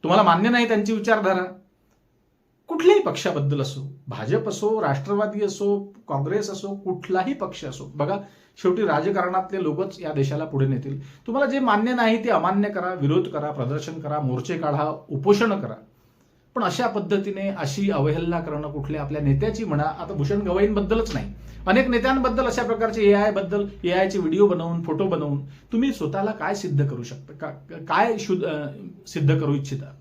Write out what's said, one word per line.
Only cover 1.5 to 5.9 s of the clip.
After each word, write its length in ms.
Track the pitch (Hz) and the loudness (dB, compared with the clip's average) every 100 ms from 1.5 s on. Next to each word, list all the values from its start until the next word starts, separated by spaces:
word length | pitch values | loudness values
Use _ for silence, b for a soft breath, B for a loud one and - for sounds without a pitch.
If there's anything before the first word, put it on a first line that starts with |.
| - _ _ _ _ _ _ _ _ _ _ - | -10 _ _ _ _ _ _ _ _ _ _ -6
कुठल्याही 340 | 320 339 415 | 4 6 6
पक्षाबद्दल 600 | 262 - 185 147 139 143 | 4 -2 -2 0 0 0
असो, 340 | 127 135 - - - | -2 -6 -12 -14 -14
भाजप 400 | 110 110 214 220 | -8 0 0 0
असो, 320 | - 208 220 | -2 0 0
राष्ट्रवादी 640 | 165 139 - 202 208 208 | 0 -2 -2 0 0 0
असो, 480 | 202 - 202 202 202 | -2 0 0 0 -2